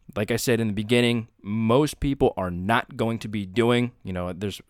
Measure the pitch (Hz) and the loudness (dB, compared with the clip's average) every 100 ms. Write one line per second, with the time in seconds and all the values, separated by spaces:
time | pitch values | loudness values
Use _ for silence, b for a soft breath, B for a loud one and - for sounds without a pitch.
0 | - - 107 117 - 113 110 101 107 120 | -10 -4 -2 0 0 0 0 -2 2 2
1 | 120 120 113 _ 98 107 113 123 151 - | 4 0 -4 _ -6 -2 4 4 2 0
2 | 143 139 135 - 92 87 92 120 - 131 | -4 2 0 0 -4 -4 0 0 0 -2
3 | 117 113 113 107 95 92 117 120 120 - | -2 -2 -6 -6 -4 2 4 4 0 -6
4 | - 90 90 87 104 90 - | -8 -6 -6 -6 -6 -8 -14